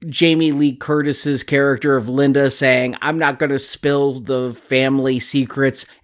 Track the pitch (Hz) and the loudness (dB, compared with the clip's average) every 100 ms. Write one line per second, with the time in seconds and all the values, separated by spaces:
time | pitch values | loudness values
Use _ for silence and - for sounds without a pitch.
0 | 165 127 170 160 160 143 147 123 - 151 | -10 0 2 4 2 2 0 0 -2 -2
1 | 147 135 147 135 - 143 139 127 147 135 | 0 -2 -2 -4 0 2 2 2 2 0
2 | 113 131 139 143 135 - 135 127 127 - | 0 2 2 4 2 2 2 2 0 -4
3 | 143 160 147 131 147 139 - - 147 143 | -4 -2 -2 0 -2 -2 -6 -4 -2 0
4 | 139 131 120 127 127 117 - 131 135 135 | 0 -2 -4 -4 -4 -8 -2 0 2 0
5 | 131 127 - 143 123 139 135 131 - _ | 0 -2 -2 -2 -2 0 0 0 -12 _